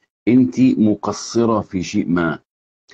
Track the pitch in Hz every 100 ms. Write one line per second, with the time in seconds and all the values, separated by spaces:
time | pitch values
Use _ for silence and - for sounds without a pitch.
0 | _ _ - 123 123 - 131 - 107 101
1 | - 101 - 113 113 110 92 95 82 104
2 | - 85 82 73 _ _ _ _ _